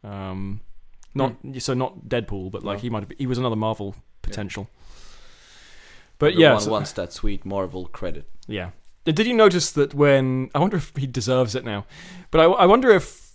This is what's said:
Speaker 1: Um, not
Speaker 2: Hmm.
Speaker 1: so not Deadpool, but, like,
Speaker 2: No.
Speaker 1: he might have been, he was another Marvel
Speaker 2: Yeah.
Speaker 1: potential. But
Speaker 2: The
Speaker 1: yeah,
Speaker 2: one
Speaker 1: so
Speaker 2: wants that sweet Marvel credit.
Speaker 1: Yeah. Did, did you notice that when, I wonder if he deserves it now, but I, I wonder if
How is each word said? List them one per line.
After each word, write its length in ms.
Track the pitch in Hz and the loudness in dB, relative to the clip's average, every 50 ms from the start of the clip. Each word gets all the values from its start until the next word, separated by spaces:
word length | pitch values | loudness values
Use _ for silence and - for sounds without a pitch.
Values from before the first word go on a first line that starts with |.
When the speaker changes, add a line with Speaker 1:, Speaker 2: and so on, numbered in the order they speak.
| - | -16
Speaker 1:
Um, 560 | 104 101 98 95 95 92 95 98 98 101 104 - - - - - - - - - - - | -14 -14 -12 -10 -10 -8 -8 -8 -8 -8 -10 -10 -14 -16 -16 -16 -20 -20 -20 -20 -12 -6
not 180 | 139 135 131 113 - | -4 -4 -4 -6 -10
Speaker 2:
Hmm. 160 | - 131 135 127 | -16 -14 -12 -8
Speaker 1:
so 140 | - - 131 | -6 -4 -2
not 360 | 123 131 - - 170 - 113 | -2 -4 -6 -8 -12 -10 -6
Deadpool, 420 | - 120 110 - 104 98 92 95 | -4 -4 -4 -4 -8 -8 -8 -10
but, 100 | 90 98 | -10 -8
like, 180 | 98 101 101 101 | -8 -8 -8 -6
Speaker 2:
No. 20 | |
Speaker 1:
he 80 | 110 120 | -6 -6
might 100 | 117 107 98 | -6 -6 -8
have 40 | - | -10
been, 80 | - - | -10 -8
he 80 | 139 | -4
was 120 | 123 127 120 | -4 -2 -2
another 180 | 127 123 113 | -2 -2 -2
Marvel 400 | 107 110 110 110 - 104 98 95 | -2 -2 -2 -4 -4 -8 -12 -12
Speaker 2:
Yeah. 60 | - - _ - - - | -14 -20 _ -20 -8 -8
Speaker 1:
potential. 460 | - - - 104 95 - - 98 - _ _ - - - - - - - - - - - _ _ - - - - - - - - - - - - _ _ - | -6 -6 -6 -10 -10 -10 -12 -12 -14 _ _ -20 -20 -20 -20 -20 -20 -20 -20 -20 -20 -20 _ _ -20 -20 -20 -20 -20 -20 -20 -20 -20 -20 -20 -20 _ _ 0
But 140 | 147 147 180 | 0 2 6
Speaker 2:
The 80 | 175 | 6
Speaker 1:
yeah, 120 | 160 151 127 | 6 6 6
Speaker 2:
one 60 | 107 | 4
Speaker 1:
so 100 | 107 110 | 2 0
Speaker 2:
wants 200 | 110 104 101 - | -2 -2 -2 -4
that 220 | - - 90 87 - | -6 -8 -10 -10 -10
sweet 320 | - - 107 101 98 - | -4 -2 -2 -2 -2 -6
Marvel 400 | 98 101 98 95 87 71 92 90 - | -6 -6 -6 -6 -6 -6 -10 -10 -10
credit. 400 | - - - 107 - - 71 - - - - - | -8 -6 -4 -4 -4 -6 -6 -12 -12 -14 -12 -10
Speaker 1:
Yeah. 240 | 107 98 90 87 - - - - - _ _ | -8 -8 -8 -10 -12 -16 -20 -20 -20 _ _
Did, 100 | - 156 | -2 2
did 120 | 156 220 240 | 2 2 2
you 60 | 247 | 4
notice 380 | 226 220 202 175 175 151 - | 6 6 6 6 4 -2 -2
that 220 | - 151 143 139 - | 0 0 0 0 2
when, 560 | 139 143 143 139 135 131 131 131 131 131 127 - | 2 4 6 6 4 4 2 -2 -2 -4 -4 -2
I 60 | 139 | 0
wonder 160 | 165 202 214 | 0 0 0
if 160 | 175 143 - _ - | -2 -4 -6 _ -8
he 100 | 135 135 | -8 -6
deserves 480 | 120 131 104 117 127 127 127 113 101 | -6 -6 -2 0 0 0 0 0 -2
it 80 | 131 180 | -6 -6
now, 220 | - 104 101 98 - - - - - - - - - | -6 -8 -8 -10 -12 -18 -20 -20 -20 -20 -20 -20 0
but 100 | - 160 | 4 6
I, 40 | 160 | 6
I 200 | 170 185 254 190 | 6 6 6 6
wonder 240 | 180 202 247 262 254 | 6 6 6 6 6
if 400 | 214 185 - - - - - - | 4 4 4 -2 -12 -16 -18 -20